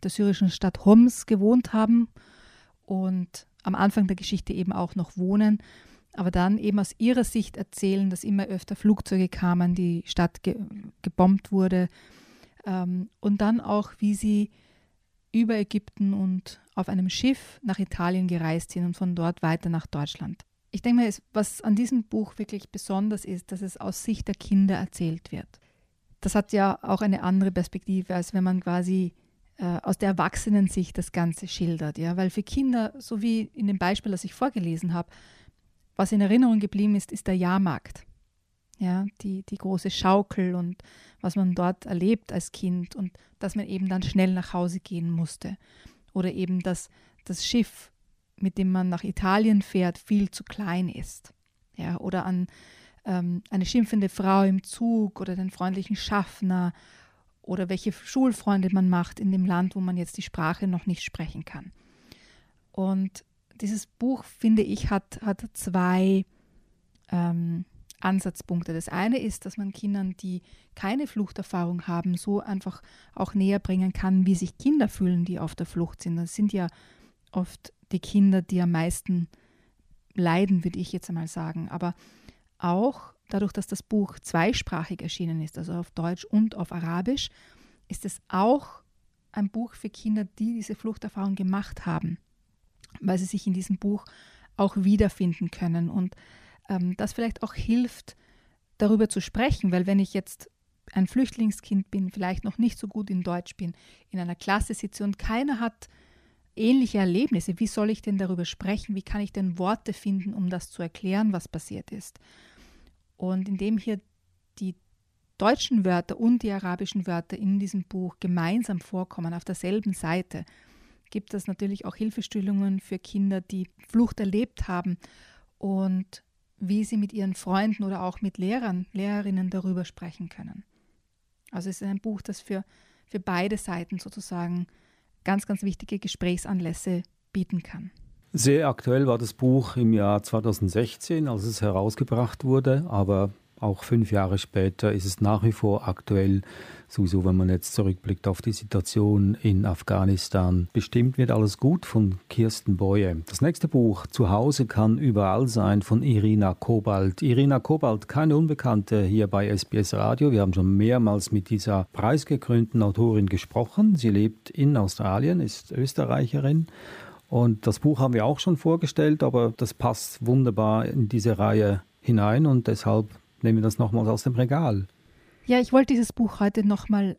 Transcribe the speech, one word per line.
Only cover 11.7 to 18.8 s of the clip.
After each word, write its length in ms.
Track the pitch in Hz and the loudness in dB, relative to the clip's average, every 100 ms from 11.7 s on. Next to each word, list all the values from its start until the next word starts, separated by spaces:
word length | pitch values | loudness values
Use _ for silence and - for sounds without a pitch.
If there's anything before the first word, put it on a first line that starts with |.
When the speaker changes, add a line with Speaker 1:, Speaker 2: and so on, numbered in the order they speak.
| 185 180 - - - - _ - _ - | 2 0 -4 -20 -20 -20 _ -20 _ -8
Speaker 1:
ähm, 420 | 185 180 180 190 _ | -4 -4 -4 -8 _
und 200 | 208 202 | -2 2
dann 200 | 208 233 | 2 0
auch, 320 | - 208 208 - | 0 -2 -4 -2
wie 160 | 208 | -2
sie 360 | 202 214 208 208 _ _ _ _ _ _ _ _ | 0 2 2 0 _ _ _ _ _ _ _ _
über 260 | 226 226 220 | 0 2 2
Ägypten 560 | 202 208 - - 196 | -2 -4 -6 -2 0
und 480 | 196 190 185 - - _ | 0 0 -2 -6 -18 _
auf 140 | - 185 | -6 -2
einem 200 | 190 185 | 0 0
Schiff 520 | - 254 269 - - | 0 0 0 -4 -10
nach 160 | 233 190 | -6 -4
Italien 480 | 190 - 175 185 185 | -4 -2 0 0 0
gereist 460 | 170 160 165 - | 0 -2 -2 -4
sind 120 | 175 | -4